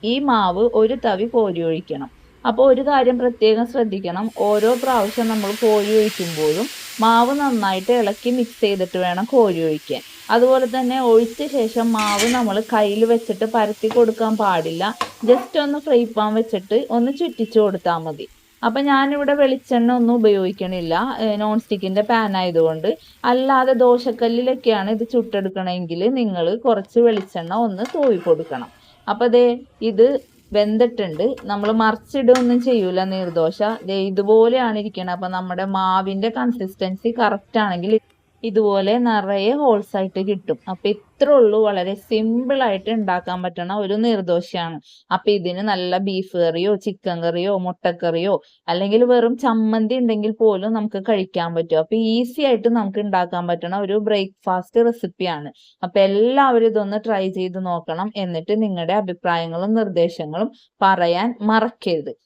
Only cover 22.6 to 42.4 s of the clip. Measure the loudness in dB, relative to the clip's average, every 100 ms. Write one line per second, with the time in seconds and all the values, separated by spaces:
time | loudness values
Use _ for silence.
22.6 | 2 0 -4 -4 -8 _ 0 0 2 2
23.6 | 2 4 4 4 0 -2 0 0 0 -2
24.6 | 0 0 0 -4 -2 -2 -2 -4 -4 -6
25.6 | -6 -6 -6 -2 -2 0 -2 0 -2 0
26.6 | 0 0 0 4 4 2 -4 -10 -6 -2
27.6 | -2 -4 -6 0 0 2 2 0 0 -8
28.6 | -10 _ _ _ -8 -2 2 4 4 2
29.6 | -8 _ -4 4 4 4 -6 _ _ 0
30.6 | 0 2 0 0 -6 -2 -2 -2 -6 -4
31.6 | 0 2 2 0 -4 -2 4 6 6 2
32.6 | 2 2 2 0 -2 -4 -4 0 0 0
33.6 | -2 -2 -4 -4 -2 -2 4 6 6 4
34.6 | 0 -2 -6 -8 -8 -6 -6 -6 -6 -6
35.6 | -2 0 2 2 0 -2 -4 -2 -2 -2
36.6 | -6 -6 -6 -4 -4 0 0 0 _ -2
37.6 | -2 -2 -4 -6 _ _ _ _ -4 0
38.6 | 2 2 0 0 2 0 0 -2 0 2
39.6 | 2 2 0 -4 -4 -4 -4 -4 -4 -8
40.6 | -6 -6 -4 -4 _ _ 4 6 6 4
41.6 | 0 0 -4 -6 -4 -2 0 -2